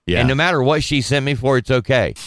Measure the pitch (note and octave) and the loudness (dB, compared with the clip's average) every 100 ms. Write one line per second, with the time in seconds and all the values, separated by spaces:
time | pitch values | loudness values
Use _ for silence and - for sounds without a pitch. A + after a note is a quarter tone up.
0 | - F#2 B2+ C3+ F3 D#3+ B2+ D#3 - D3 | -2 0 0 0 0 2 2 0 0 -2
1 | A#2+ C#3+ C3+ C3 C3 B2+ - B2+ - C3 | 0 -2 -2 -2 0 0 2 0 2 0
2 | F2 - | 0 -6